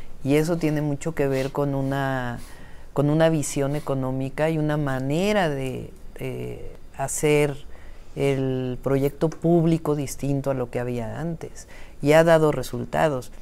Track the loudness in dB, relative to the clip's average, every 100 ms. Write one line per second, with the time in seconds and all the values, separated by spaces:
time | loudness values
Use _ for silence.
0 | -6 -6 2 2 4 0 0 0 0 -2
1 | -4 0 0 0 0 0 0 0 0 0
2 | -2 -2 -4 -6 -10 -14 -14 -14 -6 0
3 | 2 6 4 4 0 -2 -2 -2 -2 -2
4 | -2 -2 -4 0 0 2 0 0 0 -2
5 | 0 0 2 2 2 0 -4 -6 -10 -12
6 | -14 -8 -8 -6 -8 -8 -10 -12 -14 -8
7 | -6 0 4 4 4 -2 -10 -12 -12 -12
8 | -10 -2 2 2 0 0 -2 -4 0 2
9 | 2 0 -2 2 4 6 6 2 2 -2
10 | -2 -4 -2 0 0 -2 -2 -4 -4 -4
11 | -6 -6 -6 -6 -10 -14 -16 -16 -16 -2
12 | 6 8 8 6 6 2 -4 -6 -4 0
13 | 2 0 -6 -14